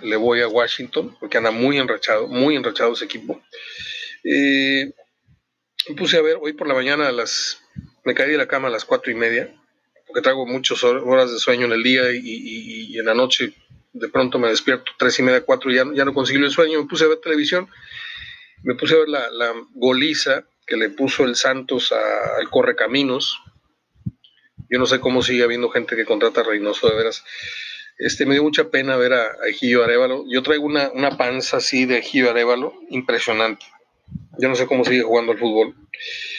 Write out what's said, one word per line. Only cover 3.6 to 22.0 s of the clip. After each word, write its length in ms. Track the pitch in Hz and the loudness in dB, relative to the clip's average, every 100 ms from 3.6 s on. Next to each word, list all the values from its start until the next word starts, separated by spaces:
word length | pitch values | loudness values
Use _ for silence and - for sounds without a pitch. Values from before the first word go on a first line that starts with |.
| - - - - - - | -18 -16 -14 -14 -14 -8
Eh, 720 | - 139 143 135 135 135 139 - _ _ _ _ _ _ _ - - | -2 0 2 2 2 0 -4 -12 _ _ _ _ _ _ _ -10 -8
me 60 | 147 | -4
puse 220 | 170 165 | 0 2
a 40 | |
ver 160 | 156 165 | 4 0
hoy 140 | 151 | -4
por 140 | 147 151 | -4 -2
la 80 | 131 | 0
mañana 320 | 131 147 143 | 2 2 0
a 40 | |
las, 480 | 120 110 - - - _ - - _ 131 | 0 -2 -4 -6 -10 _ -20 -20 _ -2
me 80 | |
caí 160 | 123 139 | 0 2
de 80 | 151 | 0
la 100 | 131 | 0
cama 200 | 139 131 | -2 -2
a 40 | |
las 140 | 110 - | -4 -2
cuatro 260 | 127 131 | -2 -2
y 40 | 113 | -2
media, 360 | 117 117 - - _ _ _ _ - | 0 0 -4 -12 _ _ _ _ -8
porque 160 | - | 0
traigo 240 | 131 135 120 | 2 0 -2
muchas 380 | 131 127 120 | -4 -2 2
hor-, 180 | 123 127 123 | 2 2 4
horas 240 | 131 123 | 4 4
de 80 | 113 | 0
sueño 260 | - 123 123 | 0 2 2
en 60 | |
el 100 | 113 | 2
día 300 | 123 131 127 | 2 2 2
y, 60 | 123 | -2
y, 40 | |
y, 720 | 120 113 113 113 110 113 107 | -6 -10 -10 -12 -12 -14 -12
y 60 | 113 | -6
en 60 | 110 | 0
la 100 | 117 | 2
noche 380 | 127 - 117 - _ - _ | 2 0 -2 -8 _ -20 _
de 160 | - - | -12 -4
pronto 280 | 131 127 127 | -2 0 0
me 120 | 117 | 0
despierto 420 | 110 - 127 - - | 0 0 -2 -2 0
tres 180 | 127 120 | 0 2
y 60 | |
media, 180 | 127 127 | 4 4
cuatro, 300 | - 131 135 | 2 0 2
y 40 | 127 | 2
ya, 100 | 135 139 | 2 0
ya 100 | 139 | 0
no 80 | |
concilio 320 | 139 131 139 143 | 0 0 2 2
el 60 | |
sueño. 280 | 156 156 156 | 4 2 2
Me 80 | 143 | -2
puse 180 | 165 160 | 2 2
a 20 | |
ver 100 | 160 | 2
televisión 500 | 165 151 147 180 190 - - - - - - - - _ | 0 0 2 0 -4 -14 -20 -16 -16 -16 -18 -20 -20 _
me 120 | 127 123 | -6 -2
puse 200 | 151 160 | 2 4
a 40 | |
ver 100 | 151 | 4
la, 200 | 143 117 | 0 -4
la 240 | 117 117 117 - | -2 -2 -4 -12
goliza 720 | 131 127 127 156 147 143 139 - _ - | 0 2 2 0 0 0 -2 -4 _ -6
que 120 | 113 | -2
le 120 | 110 | -2
puso 340 | - 135 - | -2 -2 2
el 120 | 127 120 | 0 2
Santos 560 | 135 131 127 127 - | 0 -2 -2 -2 0
a, 460 | 113 | 0